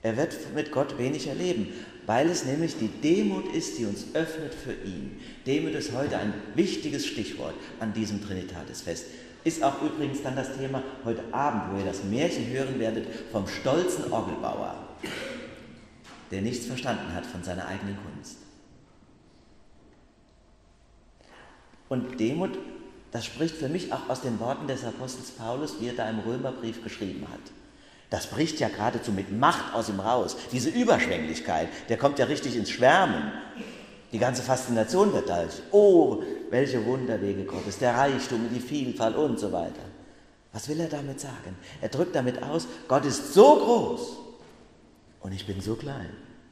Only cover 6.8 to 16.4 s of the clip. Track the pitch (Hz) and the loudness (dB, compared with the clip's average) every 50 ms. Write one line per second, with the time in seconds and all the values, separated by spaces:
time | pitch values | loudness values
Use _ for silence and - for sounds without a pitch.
6.8 | - 156 135 - - - - 120 107 - - - 64 78 80 - - - - - | -4 -4 -4 -4 -4 -4 -4 -6 -6 -6 -6 -8 -8 -8 -8 -10 -12 -14 -10 -6
7.8 | 113 113 101 107 110 98 101 101 98 - 95 92 87 - - 90 76 - - - | -6 -4 -2 -2 -2 -2 -2 -6 -4 -4 -6 -6 -6 -8 -10 -12 -12 -12 -12 -12
8.8 | - - 85 - - - - - - - - - - 165 165 - - 139 139 - | -6 -6 -6 -6 -8 -12 -16 -16 -18 -18 -20 -2 -2 -2 0 2 2 2 2 2
9.8 | - 151 143 - 147 131 131 139 - 135 131 135 127 - 135 131 135 135 135 131 | -2 -2 -2 -2 -4 -2 -2 -4 -4 -4 -4 -2 -4 -4 -4 -6 -4 -4 -2 -4
10.8 | - - - - - 113 113 113 - - - 120 139 147 123 107 90 90 95 98 | -4 -6 -10 -6 -4 -2 -2 -2 -4 -4 -2 0 0 2 0 0 -2 -2 -2 -2
11.8 | 98 95 - - 101 98 104 123 151 175 - - - 110 123 131 139 127 135 113 | -2 -2 -4 -4 -4 -2 0 2 2 0 0 -2 -4 -4 -2 -2 -2 -2 -2 0
12.8 | 113 - 110 113 107 - - - - - - 107 98 92 - - - 139 131 165 | 0 0 0 -2 -4 -6 -8 -10 -10 -4 -2 -2 -2 -2 -6 -2 0 2 2 4
13.8 | 180 180 175 170 151 - - 113 107 - - - - 57 - - - 50 50 - | 2 2 0 -2 -2 -2 -2 -2 -2 -2 -4 -4 -4 -4 -4 -2 -4 -6 -6 -8
14.8 | - - - - - - - - - - 523 - - - - - - - - - | -12 -14 -16 -12 -12 -10 -8 -8 -8 -8 -10 -10 -12 -14 -14 -16 -18 -20 -20 -20
15.8 | - - - - - - - - - - - 95 | -20 -20 -20 -20 -20 -20 -20 -20 -14 -8 -6 -4